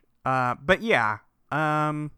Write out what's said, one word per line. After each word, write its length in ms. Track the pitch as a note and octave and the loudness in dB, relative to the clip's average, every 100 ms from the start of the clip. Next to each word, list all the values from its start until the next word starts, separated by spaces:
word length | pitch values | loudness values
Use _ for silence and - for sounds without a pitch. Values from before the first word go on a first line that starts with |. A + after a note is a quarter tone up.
| _ _ | _ _
Uh, 300 | C3+ B2+ B2 A#2+ | -2 0 0 0
but 200 | C#3 F#3 | 0 2
yeah, 360 | G#3+ D3+ G#2+ G#2+ - _ - | 2 2 2 -2 -10 _ -6
um, 600 | C#3+ D#3 D3+ D3+ D3+ D3+ | -2 0 0 0 -2 -8